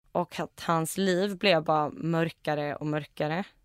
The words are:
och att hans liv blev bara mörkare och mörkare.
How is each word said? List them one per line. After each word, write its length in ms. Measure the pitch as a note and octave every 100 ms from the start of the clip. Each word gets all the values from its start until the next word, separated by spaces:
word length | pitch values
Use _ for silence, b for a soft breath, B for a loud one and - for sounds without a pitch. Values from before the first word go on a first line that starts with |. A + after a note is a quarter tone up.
| _
och 280 | E3+ E3+ -
att 200 | D#3+ -
hans 380 | - E3 D#3+ -
liv 400 | F#3+ F3+ G3+ F#3
blev 260 | G3+ E3
bara 260 | D#3+ D#3 D3
mörkare 840 | - D#3+ E3 E3 - - D3 D3 -
och 100 | D3+
mörkare. 580 | D3+ D3 - D3+ E3 G3+ _